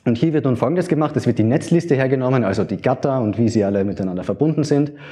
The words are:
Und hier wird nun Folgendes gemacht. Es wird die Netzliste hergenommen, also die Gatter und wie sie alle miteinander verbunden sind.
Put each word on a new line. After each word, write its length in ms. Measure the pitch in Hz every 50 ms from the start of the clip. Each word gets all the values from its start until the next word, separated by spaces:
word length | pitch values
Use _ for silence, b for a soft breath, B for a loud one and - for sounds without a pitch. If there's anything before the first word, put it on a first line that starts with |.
| -
Und 140 | 127 117 117
hier 160 | - 165 151
wird 100 | 156 -
nun 140 | 139 123 113
Folgendes 320 | - 117 160 180 175 180
gemacht. 260 | 160 147 156 143 151
Es 120 | 123 110 123
wird 120 | 117 -
die 60 | 107
Netzliste 500 | 110 123 160 - - 170 170 - - 147
hergenommen, 480 | 131 135 131 135 131 131 127 131 131 113
also 220 | 98 101 - 196
die 100 | - 104
Gatter 460 | 90 - 131 127 131 - 147 135 131
und 160 | 117 104 101 98
wie 100 | 117 113
sie 160 | 110 113 101
alle 220 | 98 101 101 98
miteinander 400 | 101 95 - 98 92 90 92 90
verbunden 400 | - 101 - 139 156 156 156 147
sind. 260 | 143 147 143 147 147 147 B B B